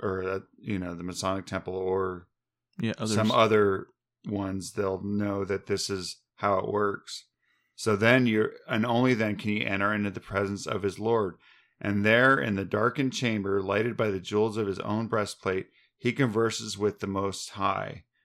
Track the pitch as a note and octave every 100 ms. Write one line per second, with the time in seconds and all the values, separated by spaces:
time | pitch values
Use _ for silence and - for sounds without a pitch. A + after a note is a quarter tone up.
0 | G#2+ F#2+ F#2 F#2+ - _ A#2 G2+ F2+ E2+
1 | F2 F2 F#2+ F#2+ F#2 F#2 F2+ F#2 F#2 F#2+
2 | F#2+ F2+ F2 _ _ _ _ - A2+ -
3 | A2 G#2+ A2 B2 A2 G#2+ G#2 F#2+ - _
4 | _ _ - G#2 G2 F#2+ F2+ - G2 F#2+
5 | G2 G2+ G#2 G2+ F#2+ F#2+ - G2 - G2
6 | F2 - _ _ G#2 F#2+ G#2+ G#2 G#2 G2
7 | - - - _ _ _ _ _ A2 G2+
8 | A2+ B2+ B2 G#2+ G#2+ - - A#2 A#2 A#2
9 | B2+ A#2+ G#2+ G2+ G#2+ G#2 A#2 G2 G2+ G#2+
10 | G#2 F#2 - G2 G2+ G2+ - G#2+ G2 F2+
11 | G#2+ A#2 G2 E2+ _ _ _ _ - G2+
12 | G#2 A2+ C3 C3+ C3 G2 F#2+ G#2+ A#2 B2
13 | C3 - B2 A2 G2 G2 F#2+ G2+ A#2 A2+
14 | A2 F#2+ F2+ G#2 A2 G#2+ G#2 F#2+ - G#2+
15 | A2+ A2+ G2+ - - F#2+ - _ _ _
16 | B2 A#2+ C3+ G#2 A2+ A2 A2+ G2+ G#2 G2
17 | G2 G2 G2 F#2 - - G2 G2 G2+ -
18 | - _